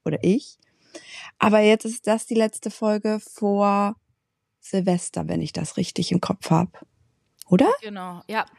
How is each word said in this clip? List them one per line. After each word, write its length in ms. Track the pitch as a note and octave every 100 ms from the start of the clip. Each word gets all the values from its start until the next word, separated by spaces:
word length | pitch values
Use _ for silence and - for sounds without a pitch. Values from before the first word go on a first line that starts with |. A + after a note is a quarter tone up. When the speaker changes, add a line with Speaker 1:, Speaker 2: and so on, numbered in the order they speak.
Speaker 1:
oder 140 | - D#3+ E3+
ich. 320 | A3 - - _ _ _ - - - - -
Aber 200 | G#3 G#3+
jetzt 260 | G#3+ G#3+ A3+
ist 200 | A#3 -
das 180 | A3+ -
die 100 | A3+
letzte 340 | A3 - A3
Folge 520 | - G#3+ G#3+ G#3+ G#3+
vor 760 | - - G#3 G3+ G3+ G3+ G3+ A3+ _ _ _ _ _ _
Silvester, 680 | - G3 F#3 F3 - - D#3+
wenn 120 | E3+
ich 120 | D#3
das 240 | F3 E3 -
richtig 340 | E3+ - F3+
im 80 | F3
Kopf 300 | - - -
hab. 360 | E3 F3+ - - _ _ _ _ _ -
Oder? 240 | F3+ D#4+ C#5
Speaker 2:
Genau, 420 | A4 G3+ F3+ F3 -
ja, 180 | G#3+ -